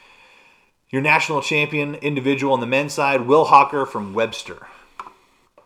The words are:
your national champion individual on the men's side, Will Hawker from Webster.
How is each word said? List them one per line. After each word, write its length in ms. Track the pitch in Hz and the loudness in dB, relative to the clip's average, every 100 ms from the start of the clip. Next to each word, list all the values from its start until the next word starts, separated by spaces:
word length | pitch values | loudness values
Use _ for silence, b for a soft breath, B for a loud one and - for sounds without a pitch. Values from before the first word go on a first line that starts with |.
| b b b b b b b b _ | b b b b b b b b _
your 100 | 131 | -4
national 400 | 147 156 156 147 | 0 0 0 -4
champion 540 | - 151 147 151 143 | -2 -2 -2 -4 -6
individual 580 | 147 143 143 131 139 139 | -6 -6 -2 -2 0 0
on 80 | 131 | 0
the 60 | 120 | 0
men's 260 | 131 147 | -2 -2
side, 300 | 147 139 139 | -2 0 0
Will 240 | 120 151 151 | 4 4 6
Hawker 400 | 143 139 147 131 | 6 6 0 -4
from 260 | 113 101 | -6 -6
Webster. 540 | 101 113 - - 85 - B B B - _ _ _ _ _ | -4 -4 -6 -14 -18 -20 B B B -20 _ _ _ _ _